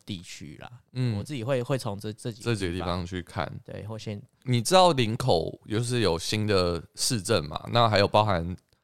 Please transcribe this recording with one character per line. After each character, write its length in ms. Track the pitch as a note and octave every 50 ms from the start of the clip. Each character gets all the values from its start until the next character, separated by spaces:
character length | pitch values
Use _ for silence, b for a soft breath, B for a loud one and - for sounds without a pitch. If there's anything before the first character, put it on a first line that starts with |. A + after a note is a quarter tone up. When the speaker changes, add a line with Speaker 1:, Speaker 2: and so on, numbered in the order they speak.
| _
Speaker 1:
地 160 | - G#2 E2+
区 380 | F2+ - - - D#2+ D2 - -
啦。 100 | - - A#2+ - _ _
Speaker 2:
嗯。 240 | - B2+ B2+ A#2+ G#2+
Speaker 1:
我 80 | G2+ G#2
自 80 | -
己 100 | D3+ B2+
会， 200 | A2 C3 C#3 B2
会 160 | A#2+ - C#3+ B2+
从 200 | - A2+ G2+ G2+
这， 140 | G#2+ G#2+
这 180 | G#2+ - - B2+
几 120 | G#2+ -
个 20 | G#2+
地 0 |
方。 100 | A#2 A#2
Speaker 2:
这 0 |
几 120 | G2+ F#2+
个 120 | F2 F2 F#2
地 60 | E2+
方 220 | F2+ F2 F2+ F2
去 160 | F2 F#2+ F2+
看。 280 | E2+ - - G2 D2+ - - - -
Speaker 1:
对， 220 | - - F#2+ F#2+
或 120 | G#2+ A2 G#2+
先 220 | - A#2 G#2 G#2 B2+ - _ _
Speaker 2:
你 180 | - C3 B2 A#2+
知 140 | G#2+ - F3+
道 180 | F#3 F#3 F3
林 240 | D#3 C3 A#2+ G#2 A2+
口 420 | - B2+ B2+ F#2+ E2 - - - - -
就 160 | - G#2 G#2+
是 180 | A#2+ A#2 B2+ A#2+
有 180 | G#2+ F2+ E2 E2
新 280 | - - - G#2+ G#2+
的 360 | G#2 G2+ F#2+ F2+ F2 E2+ D#2+ D2 - _
市 280 | - - - C3 G#2+
政 200 | E2+ A2 A2+ F2+ D2 D2
嘛， 100 | D#2 - - -
那 160 | A2+ A#2 A#2+ A2+
还 100 | G#2 G2
有 80 | G2+
包 160 | F#2 - G#2+
含， 320 | G#2+ G#2+ F#2+ E2+ E2+ F2 F#2 - _ _ _ _